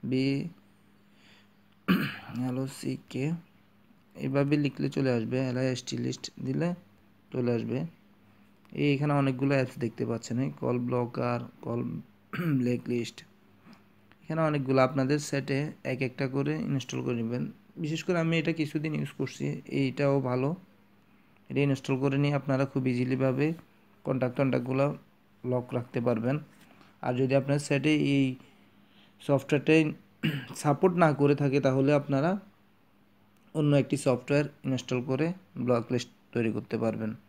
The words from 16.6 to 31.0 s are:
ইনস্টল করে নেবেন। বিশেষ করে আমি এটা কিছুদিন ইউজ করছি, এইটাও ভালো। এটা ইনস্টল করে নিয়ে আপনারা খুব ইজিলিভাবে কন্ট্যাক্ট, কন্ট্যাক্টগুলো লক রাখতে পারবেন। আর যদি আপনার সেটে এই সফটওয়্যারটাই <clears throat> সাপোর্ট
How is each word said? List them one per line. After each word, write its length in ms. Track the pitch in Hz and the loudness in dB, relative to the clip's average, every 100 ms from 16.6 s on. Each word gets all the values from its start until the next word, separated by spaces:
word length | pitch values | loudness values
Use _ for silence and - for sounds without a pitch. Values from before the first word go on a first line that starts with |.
| - | -2
ইনস্টল 300 | 139 - 127 127 | -4 -4 -6 -4
করে 120 | 120 | -4
নেবেন। 220 | 113 123 - - - - | -4 -4 -6 -10 -20 -8
বিশেষ 180 | 156 160 - | -6 -4 -2
করে 120 | 175 | 0
আমি 160 | 165 165 | 2 2
এটা 120 | 160 165 | 0 -2
কিছুদিন 320 | 151 156 156 151 | -2 -2 -4 -4
ইউজ 120 | 143 - | -6 -6
করছি, 260 | 135 - 139 147 - 139 | -8 -4 -6 -6 -4 0
এইটাও 340 | 135 123 143 139 131 | 0 2 2 2 2
ভালো। 200 | 127 135 180 - _ _ _ _ _ _ _ _ | 0 0 -2 -10 _ _ _ _ _ _ _ _
এটা 120 | 131 143 | 0 2
ইনস্টল 280 | 135 - 135 | 0 0 0
করে 140 | 139 135 | 2 2
নিয়ে 180 | 143 143 | 2 0
আপনারা 240 | 135 131 135 | 0 0 0
খুব 120 | 135 131 | 0 0
ইজিলিভাবে 560 | 123 127 131 135 131 151 165 - _ _ _ - | 0 0 2 2 2 0 -2 -10 _ _ _ -4
কন্ট্যাক্ট, 300 | 135 127 123 | 0 0 0
কন্ট্যাক্টগুলো 460 | 135 127 123 131 143 151 - _ _ _ | 2 2 0 0 0 -2 -12 _ _ _
লক 220 | 127 123 117 123 | -2 -2 -2 -6
রাখতে 220 | 120 131 120 | -4 -2 0
পারবেন। 280 | 113 117 147 147 - - - - - | 0 0 -2 -4 -20 -20 -20 -20 -8
আর 120 | - 123 | -4 0
যদি 140 | 131 139 | 2 2
আপনার 180 | 135 147 147 | 2 -2 2
সেটে 260 | 139 147 151 143 139 | 0 4 2 4 2
এই 100 | 135 127 - - _ _ _ - - _ | 2 -2 -14 -20 _ _ _ -20 -20 _
সফটওয়্যারটাই 600 | - 139 - 147 139 160 151 - - _ | 0 0 2 0 6 4 4 -2 -16 _
<clears throat> 380 | 156 143 127 - | -4 -4 -10 -4
সাপোর্ট 320 | 151 147 185 175 | 0 4 4 6